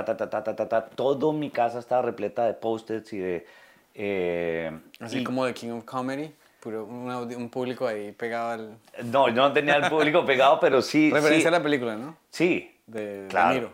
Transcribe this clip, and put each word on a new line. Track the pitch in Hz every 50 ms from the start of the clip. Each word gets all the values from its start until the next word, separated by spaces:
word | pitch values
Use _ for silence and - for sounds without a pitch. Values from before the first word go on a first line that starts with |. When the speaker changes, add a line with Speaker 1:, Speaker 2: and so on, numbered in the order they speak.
| 107
Speaker 1:
ta, | 113 113
ta, | - 107 -
ta, | - 107 -
ta, | 110 104
ta, | - 110 -
ta. | 113 113 - -
Todo | - - 123 135 135 127 139 156 151
mi | 151 147 135
casa | - 123 117 117 117 123
estaba | 117 - 123 127 120
repleta | 120 107 - 104 101 - 120 117
de | 110 -
post-its | - - 113 113 110 - - 110 110 107 - 110
y | 98
de, | 92 92 87 82 - - - - - - _ _ _ _ _
eh, | - 104 101 98 95 90 87 85 85 85 85 82 82 82 80 80 80 - - - -
Speaker 2:
Así | 117 113 131 135
Speaker 1:
y | 123
Speaker 2:
como | 117 127 131 131
de | 123 117
King | - 120 117
of | 117 117 110
Comedy, | - - 131 127 131 135 139 156 156 147 _ _ _ _ _
puro, | - 117 107 110 107
un | 101 120 123 123 123
audi-, | 123 123 120 117 123
un | 123 120 113
público | - 127 127 123 123 113 135
ahí | 120 107 104 104 104 101
pegado | - 120 117 117 117 117 117
al | 117 110 110 107 110 117 _ _ - - 120
Speaker 1:
No, | 120 120 139 135 120
yo | 113
no | 123 139 143 139
tenía | 151 143 147 143
el | 147 170 180
público | 156 156 151 151 151 175 120
pegado, | 123 135 127 131 139 160 -
pero | 175 151 135 127 -
sí, | - - 151 151 156 135
Speaker 2:
Referencia | 151 151 151 156 160 160 165
Speaker 1:
sí. | 170
Speaker 2:
a | 175
la | 151
película, | 151 147 131 123 117 107
¿no? | 107 123 156 165 _ _ _
Speaker 1:
Sí, | - - 165 180 147 92 - - _ _ _
Speaker 2:
De, | - 113 113 107 101 101 98 98
de | 95
Speaker 1:
claro. | 95 90 87 - 135
Speaker 2:
Niro, | 127 117 -